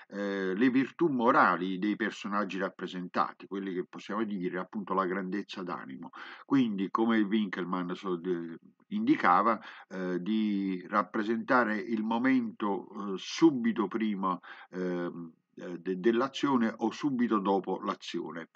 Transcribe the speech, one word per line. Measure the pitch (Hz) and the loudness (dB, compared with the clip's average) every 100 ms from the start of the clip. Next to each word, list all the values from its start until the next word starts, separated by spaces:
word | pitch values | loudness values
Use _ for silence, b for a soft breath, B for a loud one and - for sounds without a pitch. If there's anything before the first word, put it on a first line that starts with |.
| B | B
eh, | 104 101 98 95 95 | -6 -4 -2 -2 2
le | 135 | 4
virtù | 175 127 - 165 | 4 0 0 0
morali | 127 117 156 110 87 92 92 | 4 4 6 6 4 0 0
dei | 104 101 | 0 0
personaggi | 104 - 104 101 98 92 | -2 -4 -4 -2 -2 -2
rappresentati, | 92 - 92 90 90 101 - - 92 | -4 -6 -8 -8 -6 -2 -4 -6 -10
quelli | 98 98 | -8 -4
che | 90 - | -6 -6
possiamo | 123 - 104 | -10 -6 -4
dire | 110 101 90 90 | -2 -2 -4 -4
appunto | 92 110 92 | -6 -8 -2
la | 95 90 | 0 0
grandezza | 95 92 101 - 104 | -2 -2 -4 -6 -10
d'animo. | 90 69 - 65 85 B B B - | -8 -8 -10 -14 -14 B B B -2
Quindi, | 139 117 95 95 | 2 2 0 -2
come | 113 113 113 | 2 4 4
il | 98 | 4
Winkelmann | 110 101 95 87 92 87 | 2 0 -2 -4 -2 -2
so-, | 90 98 87 | -4 -4 -4
de-, | 90 85 82 82 - _ _ | -2 -2 -4 -12 -18 _ _
indicava, | 107 113 151 92 90 110 110 B B - | -2 2 4 6 6 4 2 B B -12
eh, | 92 90 90 | -6 -2 -2
di | 90 110 107 98 95 92 80 | 0 2 2 0 0 -4 0
rappresentare | 104 - 113 107 117 110 127 110 107 | 0 0 -2 -2 -2 2 2 4 0
il | 117 110 110 | -2 -2 0
momento, | 117 131 131 113 - 107 98 - | 0 4 2 0 -2 -2 -2 -4
eh, | 107 101 92 | -10 -6 -6
subito | - - 165 131 117 107 95 | -8 4 6 6 2 2 0
prima, | 110 110 98 95 87 B B B | 0 0 0 -2 -4 B B B
ehm, | 92 92 90 87 85 82 - _ - | -4 -2 -2 -4 -6 -12 -16 _ -14
eh, | 90 87 | -10 -8
de-, | 85 92 | -4 0
dell'azione | - 113 131 - 143 127 113 | 2 2 0 0 2 2 2
o | - 113 | 0 -4
subito | - 151 123 117 107 | -2 -2 0 2 2
dopo | 98 98 95 92 | 2 2 0 -4
l'azione, | 98 - - - 78 80 80 | -4 -6 -6 -6 -6 -10 -14